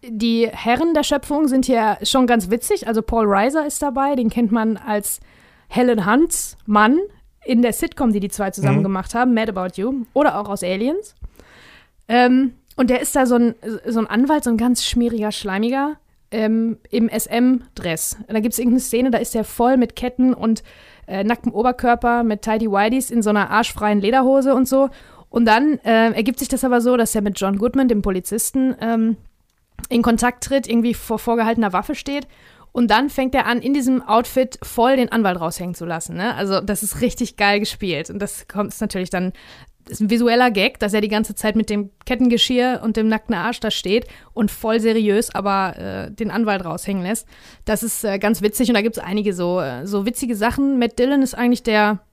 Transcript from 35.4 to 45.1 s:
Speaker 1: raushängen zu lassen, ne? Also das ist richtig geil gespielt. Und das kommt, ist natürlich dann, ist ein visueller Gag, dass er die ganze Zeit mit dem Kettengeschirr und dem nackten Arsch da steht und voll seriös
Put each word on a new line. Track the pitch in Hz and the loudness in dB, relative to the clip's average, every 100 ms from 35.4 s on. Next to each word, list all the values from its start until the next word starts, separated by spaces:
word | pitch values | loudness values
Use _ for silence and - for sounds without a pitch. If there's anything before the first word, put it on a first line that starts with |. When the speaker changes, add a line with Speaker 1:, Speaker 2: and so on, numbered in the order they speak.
Speaker 1:
raushängen | 165 175 180 175 | -4 -6 -10 -8
zu | 170 | -8
lassen, | 165 170 170 | -8 -8 -6
ne? | 208 | -6
Also | 220 196 190 | -4 -2 -2
das | 196 202 | -2 -4
ist | 208 143 | -6 -2
richtig | 240 - 240 - | -2 -2 -8 -2
geil | 202 202 | 0 2
gespielt. | 202 - 196 151 160 | -2 -6 -6 -6 -6
Und | 190 | -8
das | 196 - - | -8 -10 -12
kommt, | 196 208 | -6 -6
ist | - | -4
natürlich | 214 190 180 | -6 -4 -4
dann, | 185 185 - - - - _ - | -4 -4 -6 -18 -20 -20 _ -16
ist | - | -4
ein | 214 | 0
visueller | 233 240 233 254 | 2 2 4 2
Gag, | 196 196 - | 2 0 0
dass | 208 | -2
er | 214 | 0
die | 208 | 0
ganze | 208 220 208 | -2 -2 -2
Zeit | 214 214 | -2 0
mit | 220 | 0
dem | 208 202 _ - | -2 -6 _ -6
Kettengeschirr | 247 254 233 - 247 247 247 | 0 2 2 2 2 0 0
und | 220 220 | -2 0
dem | 220 | 0
nackten | 220 - 208 | 0 -2 -4
Arsch | 180 240 | -2 -4
da | 220 | -6
steht | - 185 214 247 - - | -6 0 -2 -2 -18 -18
und | - 208 | -2 -2
voll | - 226 226 | -2 -2 0
seriös | 226 226 214 | 2 2 2